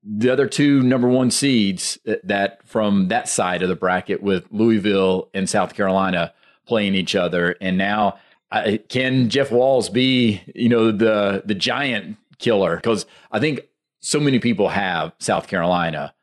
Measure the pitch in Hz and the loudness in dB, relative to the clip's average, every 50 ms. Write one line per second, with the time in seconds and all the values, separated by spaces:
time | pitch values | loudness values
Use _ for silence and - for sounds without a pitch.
0 | _ 104 107 104 117 123 131 135 139 135 - - 147 143 143 139 127 123 131 120 | _ -8 -4 -2 0 0 2 2 0 0 0 2 2 4 4 4 4 2 2 2
1 | 123 123 123 131 127 117 104 - 139 139 131 113 104 98 95 87 - - - - | 2 2 2 2 2 2 0 0 0 2 2 2 2 0 -2 -4 -6 -8 -8 -8
2 | _ 110 107 - - 92 101 101 98 98 - _ _ _ - 113 107 104 101 98 | _ -6 -6 -6 -4 -4 -2 0 0 -2 -4 _ _ _ -2 0 0 2 2 2
3 | 95 90 113 120 - - - - 101 90 90 85 92 90 90 78 95 92 90 90 | 2 0 -2 -4 -2 -2 -2 -2 0 0 0 -2 -2 -2 -2 -2 0 0 0 -2
4 | - - 95 - 101 101 95 90 - _ 110 104 110 117 113 104 92 107 98 98 | -2 -4 -6 -4 -2 -2 -2 -2 -4 _ -2 2 2 4 2 2 2 2 2 2
5 | 95 95 92 92 - _ - 98 95 - - 104 92 87 - - 101 95 95 95 | 2 2 0 0 -4 _ -6 -4 -4 -2 0 -2 -2 -2 -4 -4 -2 0 2 0
6 | 95 95 92 87 85 - _ _ _ _ _ _ _ - 120 110 104 98 98 95 | 0 0 -2 -2 -4 -4 _ _ _ _ _ _ _ -2 -2 0 0 0 0 -2
7 | 87 - - 95 90 87 85 87 87 87 87 - 101 92 92 92 98 101 104 107 | -2 -2 -2 -2 0 0 0 0 0 0 -2 -2 -4 -2 -2 0 -2 -2 0 0
8 | 101 98 - - _ _ _ _ _ _ - 113 107 110 101 107 - _ - 127 | 0 -2 -2 -6 _ _ _ _ _ _ -6 -2 -2 -2 -2 -4 -6 _ -4 -2
9 | 131 131 131 131 123 110 104 139 139 135 113 120 123 135 135 123 104 - 98 123 | -2 0 2 2 0 2 0 -2 -2 0 2 2 2 2 2 0 0 0 0 0
10 | 127 131 127 127 120 110 107 98 - - - - 120 117 120 117 113 113 107 98 | 2 2 2 2 2 0 0 -2 -8 -16 -8 -2 0 2 4 4 4 2 2 2
11 | 113 113 107 104 101 98 98 98 - 101 104 92 - 127 117 127 143 135 117 104 | 2 2 2 2 2 0 -2 -2 -4 -4 -4 -4 -2 -4 -2 -2 -4 -4 -4 -6
12 | 92 95 107 _ _ _ _ _ - 120 110 98 95 82 85 85 - 113 113 101 | -8 -10 -18 _ _ _ _ _ 0 0 2 2 2 0 0 -2 0 -2 -2 -2
13 | - _ - - _ _ - 107 131 156 139 120 - _ _ _ _ _ _ _ | -4 _ -18 -20 _ _ -4 -2 -2 -2 -2 -4 -10 _ _ _ _ _ _ _
14 | - - - 151 151 143 131 117 117 120 113 92 101 90 82 98 101 92 87 80 | -8 -4 -2 0 2 2 2 2 2 0 2 2 0 0 0 -2 -2 -2 -2 -4
15 | 78 82 _ _ - - 101 73 - - 98 92 82 87 90 87 85 82 78 76 | -4 -6 _ _ -4 -2 -2 -2 -2 -4 -2 0 0 2 2 0 0 -2 -4 -6
16 | 71 76 _ _ | -10 -10 _ _